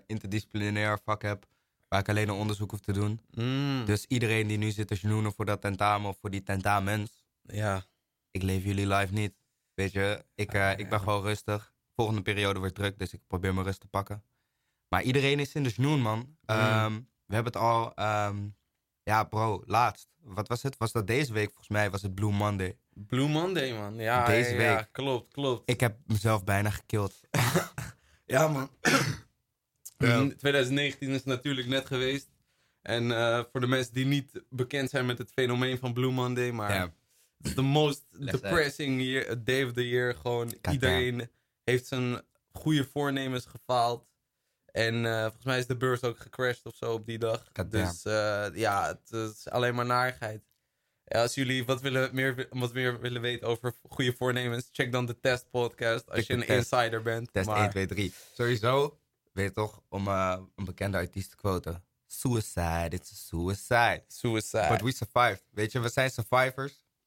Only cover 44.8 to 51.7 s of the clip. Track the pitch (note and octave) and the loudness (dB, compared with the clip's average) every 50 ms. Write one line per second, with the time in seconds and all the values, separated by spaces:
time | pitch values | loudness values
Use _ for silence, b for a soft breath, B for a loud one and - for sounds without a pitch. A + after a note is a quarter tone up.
44.8 | A2+ A#2 A2+ A#2 A#2 A#2 A2+ A2 A2 A2 - - - C3 C3 B2+ B2+ A#2+ C3 A#2+ | 0 0 2 0 0 0 0 0 0 -2 -4 -6 -4 -2 0 0 0 -2 -2 0
45.8 | B2 B2+ B2 B2 - A#2+ A#2 - - - - - B2+ B2 A#2+ - - A#2 - - | 0 0 0 2 0 -4 -4 -6 -12 -14 -6 -2 -2 -2 -2 -2 -8 -16 -12 -8
46.8 | - A#2 A#2 A2+ G#2+ A2+ A2+ A2+ A#2 A2+ A2+ A2 - - - - F#2+ G#2+ G#2+ G#2 | -4 -4 -4 -4 -4 -6 -6 -2 -2 -2 -2 -2 -6 -10 -8 -6 -6 -2 0 0
47.8 | F#2 F2 E2+ E2+ - G2+ G#2+ G#2+ G#2 G#2+ G#2 G2+ G#2 G2+ E2 F#2 A2 G#2+ G2+ G2 | 0 0 -2 -4 -4 -2 0 0 0 0 0 -2 -2 -4 -4 -2 0 0 2 2
48.8 | F2 D2+ F2+ - _ - G#2+ A2+ A2 A2 G#2+ - - - - B2 B2 B2 A#2+ B2 | 0 -2 -4 -6 _ -10 -6 -6 -6 -6 -8 -12 -10 -4 -2 0 2 2 0 0
49.8 | A#2+ A#2+ B2 B2 B2+ B2+ B2+ - - A2 G#2+ G#2+ - _ _ _ _ _ _ _ | 0 0 2 2 0 0 -2 -4 -8 -8 -8 -8 -14 _ _ _ _ _ _ _
50.8 | _ _ _ _ _ - - A2+ A#2 A#2+ - - C3+ B2 C3 C3 B2 A#2 | _ _ _ _ _ -2 0 2 2 2 2 0 -2 0 0 -2 0 0